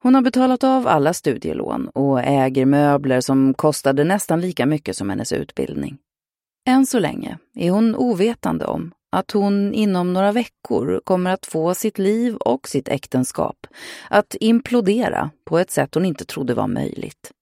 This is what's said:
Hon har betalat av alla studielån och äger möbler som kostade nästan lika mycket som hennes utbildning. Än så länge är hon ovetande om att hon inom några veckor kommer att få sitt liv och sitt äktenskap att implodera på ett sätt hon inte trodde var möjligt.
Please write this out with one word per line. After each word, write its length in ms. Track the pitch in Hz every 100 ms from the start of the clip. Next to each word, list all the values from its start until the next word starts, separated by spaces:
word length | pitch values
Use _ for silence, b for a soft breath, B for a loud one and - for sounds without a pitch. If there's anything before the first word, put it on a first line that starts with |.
Hon 120 | 247
har 80 | 269
betalat 420 | 254 254 254 254
av 240 | 262 262 247
alla 260 | 156 143
studielån 720 | 180 156 - - - - - -
och 320 | - 139 131
äger 460 | 123 139 131 135 131
möbler 540 | 143 147 143 139 127
som 340 | 127 135 135
kostade 500 | 131 151 151 139 135
nästan 360 | 156 202 - 160
lika 260 | 180 - 127
mycket 300 | 151 - 92
som 140 | 98
hennes 220 | 101 117
utbildning. 680 | - - - - - 71 - _ _ _ _ _ _ -
Än 200 | 262 262
så 120 | 247
länge 400 | 160 - - 165 _
är 160 | - 170
hon 260 | 196 226 214
ovetande 680 | 247 185 214 233 180 165 -
om 260 | - 170 _ _
att 180 | 185 -
hon 440 | 208 202 202 202
inom 380 | 214 208 185 180
några 200 | 180 202
veckor 680 | 214 233 _ - 226 - -
kommer 260 | - 185 180
att 160 | 185 -
få 280 | 160 165
sitt 240 | 180 220 -
liv 380 | 190 220 240 220
och 320 | - 262 -
sitt 200 | 139 -
äktenskap 760 | 135 - 127 127 - - - - B B B B
att 260 | 202 - -
implodera 920 | 220 233 - 240 190 214 226 - 147 _
på 140 | - 165
ett 120 | 185
sätt 240 | - 139
hon 100 | 156
inte 200 | 185 147
trodde 300 | - - 127
var 140 | 120 104
möjligt. 600 | 98 - - - - - _